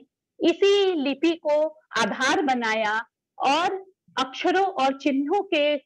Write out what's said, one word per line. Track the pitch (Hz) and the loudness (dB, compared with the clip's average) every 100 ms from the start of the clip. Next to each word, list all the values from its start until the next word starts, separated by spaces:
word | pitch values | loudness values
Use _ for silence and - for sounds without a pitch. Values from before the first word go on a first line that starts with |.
| - _ _ - | -14 _ _ -2
इसी | 330 339 403 403 381 349 | 0 2 4 4 2 0
लिपि | 277 269 339 330 | -2 0 0 0
को | 311 302 311 - - - | 0 0 0 -4 -8 -2
आधार | - - 262 339 | -2 0 0 0
बनाया | 294 247 226 220 214 220 233 _ _ - | 0 0 -2 -2 -2 -2 -6 _ _ -4
और | - 294 359 381 - _ _ - | 0 0 0 -4 -10 _ _ -8
अक्षरों | 269 - 349 359 392 | -8 -4 0 0 0
और | 381 269 269 | 0 -2 0
चिन्हों | 302 269 285 403 | -2 0 0 -2
के | 392 320 294 294 | 0 0 0 -2